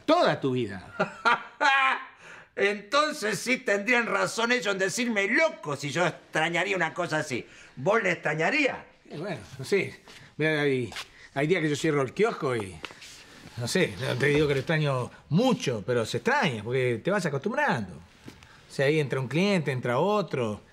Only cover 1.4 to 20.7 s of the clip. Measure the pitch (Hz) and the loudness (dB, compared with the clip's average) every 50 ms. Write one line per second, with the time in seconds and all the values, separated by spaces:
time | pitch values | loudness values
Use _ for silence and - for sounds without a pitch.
1.4 | - - - - 285 285 269 269 269 269 269 - - - - - - - - - | 0 -8 -6 0 2 4 4 4 4 2 0 -2 -4 -10 -18 -20 -20 -20 -20 -20
2.4 | - - - - 196 202 208 208 - - - 285 302 311 - - 208 208 214 - | -20 -12 -4 0 0 0 0 -2 -4 0 2 2 2 2 0 -2 -4 -2 -2 -2
3.4 | - 226 254 247 - - 202 202 202 202 247 240 233 202 190 196 190 175 - - | -2 -2 -2 -2 0 0 0 0 2 2 2 2 2 0 0 0 0 0 -2 0
4.4 | 226 233 247 247 240 208 196 190 190 196 - - 247 240 226 208 196 196 233 302 | 0 2 2 2 0 0 0 0 0 0 0 0 -2 0 0 0 0 2 2 4
5.4 | - 214 - - - 151 143 131 - 143 127 165 175 165 - - - - - 160 | 2 2 0 -2 -8 -8 -6 -6 -6 -4 -2 0 0 0 0 -4 -8 -6 -2 0
6.4 | 160 170 170 170 180 202 196 185 170 156 - - 175 165 156 156 147 - 131 110 | 0 0 0 0 0 0 0 0 0 -2 -2 -2 -4 -2 -2 -2 -2 -2 -4 -6
7.4 | - - - - - - - - 131 175 214 226 208 185 170 - - 156 151 151 | -6 -8 -16 -20 -20 -20 -12 -4 0 2 2 2 2 0 -2 -2 -2 -2 -2 0
8.4 | 160 185 247 302 294 240 208 - - - - _ _ - - 151 165 208 170 117 | 0 0 2 2 0 0 -2 -4 -12 -18 -20 _ _ -16 -12 -10 -8 -8 -8 -10
9.4 | 98 - - - 131 - 202 196 - 123 - - - - - - - - - - | -10 -14 -14 -12 -4 0 0 0 0 -2 -6 -12 -20 -20 -20 -20 -20 -14 -6 -2
10.4 | 151 156 156 147 147 147 135 127 120 107 - - - - - - - - - 135 | -2 0 0 2 2 2 0 0 -2 -4 -6 -10 -12 -14 -16 -20 -20 -8 -4 -2
11.4 | 143 156 185 180 156 156 147 135 - 160 147 147 135 120 - - 196 233 220 - | 0 2 2 2 2 0 0 0 0 2 2 2 0 0 0 0 0 0 0 0
12.4 | - 139 123 117 104 98 87 78 - - - - - - - - - - - - | -2 -2 -2 -2 -4 -6 -10 -14 -14 -16 -16 -18 -20 -20 -20 -20 -20 -20 -20 -20
13.4 | - - - - 120 117 - 139 165 110 104 - 123 131 123 123 139 143 143 147 | -20 -16 -10 -8 -4 0 0 2 2 0 -2 -4 -4 -4 -2 2 2 4 4 4
14.4 | 156 143 143 135 127 - 165 156 151 143 135 127 120 101 - - - - 135 175 | 4 4 2 0 0 0 0 2 2 2 0 0 -2 -6 -8 -14 -6 0 2 4
15.4 | 240 262 226 - - - 123 107 95 - 123 120 110 - - 117 - 226 262 294 | 4 4 4 2 0 -2 -2 -2 -2 0 0 0 0 0 -2 -2 0 2 2 2
16.4 | 254 170 123 110 101 113 127 135 127 123 120 110 - 165 196 208 175 160 131 135 | 2 0 0 -2 -4 -2 -2 0 0 0 0 -2 0 0 0 0 0 -2 -2 -2
17.4 | - 202 247 285 294 269 190 123 104 92 87 71 85 - - - - - - - | -4 -2 -2 0 0 0 0 0 -4 -6 -10 -14 -18 -20 -20 -20 -20 -20 -20 -20
18.4 | - - - - - - - - 139 139 156 160 147 123 139 135 131 117 131 156 | -20 -20 -20 -20 -20 -10 -4 0 2 2 4 2 2 0 -2 -4 -4 -2 0 0
19.4 | 185 208 202 180 143 147 135 123 - 127 120 127 160 196 208 208 196 - - - | 2 2 2 2 0 0 -2 -2 -2 0 0 2 2 2 2 0 0 -2 -2 -2
20.4 | 120 107 104 98 - - | -2 -2 -4 -6 -10 -16